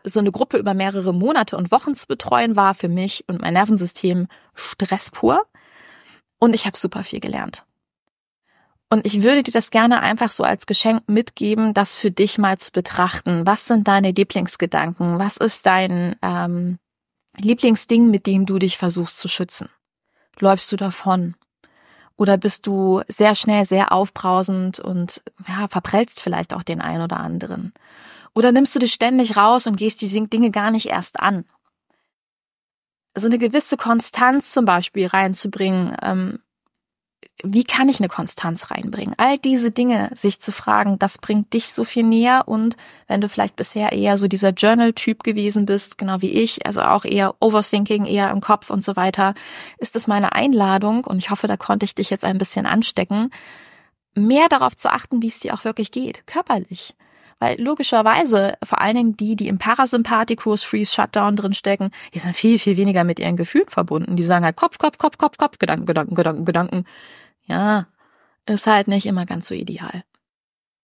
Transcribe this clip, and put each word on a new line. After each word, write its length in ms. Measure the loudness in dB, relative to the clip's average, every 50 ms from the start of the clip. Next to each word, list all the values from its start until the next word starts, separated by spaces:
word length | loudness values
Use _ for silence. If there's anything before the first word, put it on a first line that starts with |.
| -4
so 160 | -2 0 2
eine 100 | 2 2
Gruppe 260 | 0 -2 -2 0 0
über 160 | 0 0 0 0
mehrere 400 | 0 -2 -2 -2 -2 -2 0 0
Monate 440 | 2 2 2 2 0 0 -2 -2
und 140 | -6 0 2
Wochen 220 | 0 0 2 -2 -6
zu 140 | -6 -6
betreuen, 480 | -6 -8 -6 -2 0 2 2 2 2 2
war 180 | 4 4 2 2
für 140 | 0 -2
mich 380 | -2 -2 -2 -2 -4 -6 -8 -8
und 140 | -8 -6 -6
mein 120 | -4 0 2
Nervensystem 760 | 2 4 4 2 2 0 -2 -4 -2 -2 0 0 0 -2 -4 -8 -16 _ _ _
Stress 580 | -16 -16 -12 -8 -6 -4 -2 -2 -4 -4 -6
pur. 340 | -4 0 0 2 2 2 0 -2 _ _ _ _ _ -20 -20 -20 -20 -20 _ _ _ _ _ _ _
Und 180 | 2 4 4 4
ich 100 | 2 0
habe 120 | -4 -6
super 260 | -4 -6 -6 -6 -8 -10
viel 160 | -10 -10 -10
gelernt. 460 | -8 -8 -8 -8 -8 -10 -12 -16 -20 _ _ _ _ _ _ _ _ _ _ _ _ _ _ _ _ _ _ _ _ _ _ _ _ 0
Und 160 | 0 2 2
ich 160 | 0 0 2
würde 220 | 4 4 4 4 2
dir 80 | 2
das 180 | 0 -2 0 2
gerne 300 | 4 4 6 4 4 4
einfach 320 | 2 0 0 0 -2 -2
so 120 | -2 0 0
als 220 | 0 -2 -2 -4
Geschenk 380 | -4 -2 0 2 2 0 0 0
mitgeben, 640 | 0 0 0 0 -2 -4 -4 -2 0 0 2 0 0 2
das 220 | 0 0 -2 -2
für 140 | -2 -2 0
dich 280 | 2 2 0 2 2
mal 200 | 2 0 2 0
zu 140 | -2 -6 -6
betrachten. 720 | -4 -4 -4 -2 -2 0 0 0 -2 -4 -2 -2 0 0 2
Was 220 | 2 0 2 2
sind 200 | 2 2 2 4
deine 240 | 4 4 4 4 2
Lieblingsgedanken? 1080 | 2 0 0 0 0 -2 -4 -4 -4 -4 -4 -2 0 -2 -2 -2 -4 -2 -2 0 0 0
Was 160 | -2 -2 -2
ist 300 | -2 -2 -2 -2 0 0
dein, 500 | 2 2 2 2 0 -2 -2 -2 -4 -4 -4
ähm, 580 | -4 -4 -4 -2 -2 -2 -2 -2 -4 -4 -6 -8 _ _ _ _ _ _ _ _ _ _ _
Lieblingsding, 720 | -2 0 0 2 4 4 4 4 2 2 2 4 6 6 6
mit 160 | 4 4 2
dem 200 | 2 2 2 2
du 140 | 0 0 0
dich 180 | 0 -2 -2
versuchst 400 | -2 -2 -2 -2 -2 -4 -4 -6 -6
zu 80 | -6
schützen? 420 | -4 -4 -4 -4 -6 -6 -8 -10 -12 _ _ _ _ _ _ _ _ _ _ _ _ _ 2
Läufst 320 | 4 4 4 4 0 -2
du 60 | -4
davon? 580 | -4 -4 -6 -6 -4 -2 0 0 0 0 -4 -6 _ _ _ _ _ _ _ _ _ _ _ _ _ _ _ _
Oder 200 | 0 2 4 4
bist 300 | 4 2 0 -4 -4 -4
du 340 | -2 0 2 2 2 2 2 0
sehr 280 | -2 0 4 4 4 4
schnell 300 | 2 2 2 2 2 2
sehr 260 | 2 2 2 2 4
aufbrausend 880 | 2 2 2 0 -4 -4 -2 0 2 2 0 0 -2 -2 -2 -4 -6 -8
und, 420 | -8 -6 -4 -4 -4 -4 -8 -12 -16 -18 -20 -16 -12
ja, 200 | -8 -6 -6 -6
verprellst 520 | -4 -6 -6 -4 0 0 0 0 0 -4 -8
vielleicht 340 | -6 -6 -4 -6 -6 -6 -8
auch 100 | -8 -8
den 180 | -6 -6 -6
einen 220 | -6 -4 -4 -4 -4
oder 160 | -4 -4 -6
anderen? 540 | -6 -6 -6 -8 -8 -8 -10 -10 -10 -12 -14 _ _ _ -20 -20 -20 -20 -20 -20 -20 _ 0
Oder 180 | 2 4 6
nimmst 240 | 6 6 4 4 2
du 40 | 2
dich 140 | 0 0 0
ständig 440 | 0 0 2 2 2 2 2 4
raus 300 | 4 6 6 4 4 2
und 100 | 0 -2
gehst 240 | 0 -2 -2 -2 -4
die 60 | -4
Sing-, 220 | -4 -2 -2 -2 0
Dinge 220 | 0 2 2 2
gar 200 | 2 0 0 0
nicht 160 | 0 -2 -2
erst 320 | -2 -4 -4 -6 -6 -6 -2
an? 260 | -2 0 0 -2 -6 _ _ _ _ _ _ _ _ _ _ _ _ _ _ _ _ _ _ _ _ _ _ _ _ _ _ _ _ _ _ _ _ _ -8
So 120 | -2 0
eine 100 | 0 2
gewisse 400 | 2 2 2 2 0 0 0 -2
Konstanz 760 | -2 0 0 0 0 0 -4 -2 2 2 2 4 2 0 0
zum 140 | 0 2 4
Beispiel 420 | 4 2 2 0 -2 -2 -2 -2
reinzubringen, 880 | 0 0 0 0 0 -2 -4 -4 -4 -4 -2 -2 0 0 0 0 -2 -4 -4
ähm, 380 | -4 -4 -2 -2 -4 -4 -6 -10 _ _ _ _ _ _ _ _ _ _ _ _ _ _ _ _ -20 _ _ -10
wie 220 | -4 0 0 0 2
kann 240 | 2 2 2 2
ich 120 | 2 2 2
eine 100 | -2 -2
Konstanz 600 | -4 -6 -8 -8 -8 -6 -6 -6 -6 -6 -8 -10
reinbringen? 460 | -10 -8 -8 -8 -8 -8 -8 -6 0
All 200 | 2 2 2 2
diese 340 | 2 2 2 2 2 2 0
Dinge 380 | 0 2 2 2 2 0 0 -4 -4
sich 260 | -2 0 0 0 -2
zu 100 | -6 -10
fragen, 480 | -10 -6 -2 2 2 2 2 2 0 0
das 180 | 0 -2 -2
bringt 360 | -4 -4 -2 0 0 0 0 -2
dich 180 | -2 -2 -2
so 140 | -4 -4 -4
viel 180 | -2 0 2 2
näher. 400 | 4 4 4 4 4 4 2 2
Und 280 | 0 -2 0 0 -2 -2 -4 -10 -20 -20 _ _
wenn 140 | -4 -2 0
du 80 | -2 0
vielleicht 260 | 0 -2 -2 -2 -4
bisher 380 | -6 -6 -6 -4 -2 -2 0 0
eher 240 | 0 2 2 2
so 100 | 2 2
dieser 220 | 0 0 2 2 0
Journal-Typ 760 | 2 2 4 4 4 4 4 2 2 0 -2 -4 -4 -2 -2
gewesen 420 | -4 -2 -2 -2 -2 0 0 0
bist, 320 | 2 0 -2 -2 -6 -8
genau 240 | -6 -4 -4 -2 -2
wie 100 | -2 0
ich, 340 | 0 0 0 0 -2 -4 -6
also 160 | -4 -2 2
auch 240 | 4 4 4 2 2
eher 300 | 0 0 0 0 0 0 0
Overthinking, 640 | 2 2 2 2 0 0 0 0 0 0 0 -2 0
eher 240 | 0 0 0 0 0
im 100 | -2 0
Kopf 280 | 2 2 2 2 0 -4
und 140 | -4 -4 -4
so 120 | -2 -2
weiter, 400 | 0 0 0 0 0 0 0 0 -4 -10 -18 -18 -18 -18 -20 -14
ist 180 | -12 -8 -6 -6
es 120 | -4 -2
meine 260 | 0 0 0 0 0 0
Einladung, 720 | 0 2 2 4 4 4 2 2 2 2 0 0 -2 -2
und 120 | -2 -4
ich 120 | -4 -4 -4
hoffe, 180 | -4 -4 -2
da 80 | -4 -4
konnte 300 | -2 -2 -2 -2 0 -2
ich 100 | -4 -4
dich 140 | -4 -4 -4
jetzt 160 | -4 -2 -2
ein 120 | -2 -2
bisschen 280 | -2 -2 -2 -2 -2 0
anstecken, 640 | 0 2 0 0 0 -2 -4 -2 -2 -2 -2 -2 -4 -6 -12 -20 -20 -20 -20 -20 -20 -20 _ _ _ _ _ _ _ -2
mehr 340 | 0 2 4 4 6 4 4
darauf 260 | 4 2 2 0 0
zu 160 | -2 -2 0
achten, 300 | 0 -2 -2 -2 -2 -2
wie 60 | -2
es 120 | -2 -4 -6
dir 140 | -8 -8 -6
auch 100 | -6 -6
wirklich 280 | -6 -4 -4 -6 -6
geht, 360 | -6 -6 -6 -8 -10 -12 _
körperlich. 680 | -8 -6 -4 -2 0 -2 -2 -4 -6 -12 -16 -16 -18 -20 _ _ _ _ _ _ _ _ -4
Weil 180 | -2 -2 -2 -2
logischerweise, 960 | -2 -2 -2 -2 -2 0 2 2 4 4 2 2 2 2 2 2 2 0 -2 -6 -6
vor 160 | -4 -2 0
allen 160 | 0 0 2
Dingen 200 | 2 2 0 0
die, 200 | -2 -2 -4 -2
die 100 | -2 -2
im 120 | -2 -4 -2
Parasympathikus, 1000 | 0 0 2 2 2 2 0 0 0 0 0 0 0 0 -2 -2 -2 -2 -2 -2
Freeze, 320 | -2 -2 -2 -2 -2 0 0
Shutdown 440 | 0 0 0 0 0 2 2 0
drinstecken, 540 | 0 -2 -2 -4 -2 -2 -2 0 0 -2 -4 -6 -10 -16 -14 -10
die 60 | -8
sind 160 | -6 -6 -2
viel, 240 | 2 4 4 4 4
viel 160 | 4 2 2
weniger 300 | 4 2 2 4 2 2
mit 120 | 2 0
ihren 200 | -2 -2 -2 -2
Gefühlen 320 | -2 -2 0 2 0 0 0
verbunden. 480 | 0 -2 -2 0 -2 -4 -2 -2 0
Die 60 | 0 2
sagen 200 | 2 2 2 0
halt 140 | 0 0
Kopf, 200 | 0 -2 -2 0
Kopf, 200 | 2 0 0 2
Kopf, 200 | 0 -2 -2 0
Kopf, 200 | 0 -2 -2 0
Kopf, 200 | 0 -2 -2 -2
Gedanken, 280 | -2 -2 -2 -2 -2 -2
Gedanken, 300 | -2 -2 -2 -2 -2 0
Gedanken, 280 | 0 0 0 -2 -4 -4
Gedanken. 420 | -2 -2 -2 -2 -2 -4 -6 -6 -8 -12 -20 -20 -20 -20 -20 -20 _ _ _ _
Ja, 420 | -6 -2 0 0 2 0 0 -2 -6 _ _ _ _ _ _ _ _ _ _ _
ist 220 | -4 -2 0 2
halt 200 | 4 4 4 2
nicht 180 | 2 0 0 0
immer 200 | -2 -2 -4 -4
ganz 220 | -6 -6 -8 -8
so 80 | -8 -8
ideal. 480 | -8 -8 -10 -10 -12 -12 -12 -14 -14 -16 _ _ _ _ _ _ _ _ _ _ _ _ _ _ _